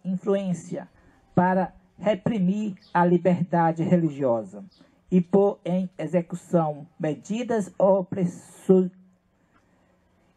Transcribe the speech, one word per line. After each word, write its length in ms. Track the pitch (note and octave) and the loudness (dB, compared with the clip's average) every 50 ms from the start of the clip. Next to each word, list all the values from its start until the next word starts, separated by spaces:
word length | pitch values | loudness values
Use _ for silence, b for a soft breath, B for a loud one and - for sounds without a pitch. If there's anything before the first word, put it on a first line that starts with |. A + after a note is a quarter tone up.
| - | -8
influência 880 | F3+ F#3+ F3+ - G#3+ G3 G3 G3 F#3+ F3 E3 - - - C#3 - - b b b b b b b b - | -6 -6 -6 -2 -2 -2 -2 -2 -4 -6 -6 -8 -10 -12 -12 -12 -14 b b b b b b b b 0
para 360 | - F3+ F#3 F#3 F#3+ F3+ F3 - - _ _ _ - | 2 2 4 2 2 0 -2 -6 -14 _ _ _ -6
reprimir 760 | F3 G#3 G#3+ G3 - A#3 A#3+ G#3+ F3+ F3+ G3 G#3 G#3+ G#3+ - - _ - | -2 -2 -2 0 -2 -4 -2 0 0 0 0 -2 -4 -8 -8 -12 _ -4
a 140 | - F3 F3 | 0 2 4
liberdade 760 | F3+ F3 F3 E3 F#3 F3 F3 F3 - - E3+ E3 E3 D#3+ E3 D#3+ | 4 4 4 4 2 0 0 0 -2 0 0 0 0 0 0 0
religiosa 840 | - F#3 F3 E3 D#3+ C#3 C3+ C#3+ B2+ A#2 A2+ G#2+ F#2 G2 G2+ G2 F#2+ _ b b b b b b - | 0 2 2 0 0 -2 -2 0 0 0 0 -2 -6 -14 -18 -20 -20 _ b b b b b b 0
e 100 | F3+ F#3 | 0 0
pôr 380 | F3 - - G3 G3+ G3+ - - - | 0 4 2 4 4 4 0 -4 -6
em 240 | E3 E3+ F#3 F#3+ F3+ _ - | -6 -4 -4 -4 -6 _ -10
execução 880 | D#3 D3+ D#3 F3+ E3+ E3+ - F3 - - - E3+ D#3+ D#3 D3+ C#3+ C#3+ - _ - | -8 -2 -2 -2 -4 -4 -10 -16 -8 -2 0 0 0 0 -4 -10 -12 -20 _ -8
medidas 720 | E3 D#3 D3 - - - G3 A3+ B3 G#3+ A#3+ A3 F#3+ - - - | -6 -6 -6 -6 -8 -8 -8 -6 -4 -4 -4 -4 -4 -6 -4 0
opresso-, 1120 | F#3 G3+ F#3+ G3 F3+ - - G#3 F3+ F3 F3 - - - - - - - F#3+ F#3 F#3 F3+ - - _ _ _ _ _ _ _ _ _ _ _ _ _ _ _ _ _ _ _ _ _ _ _ _ _ _ _ | 2 2 2 2 0 -4 -4 -4 -4 -4 -4 -8 -18 -20 -20 -8 2 4 4 4 4 0 -4 -12 _ _ _ _ _ _ _ _ _ _ _ _ _ _ _ _ _ _ _ _ _ _ _ _ _ _ _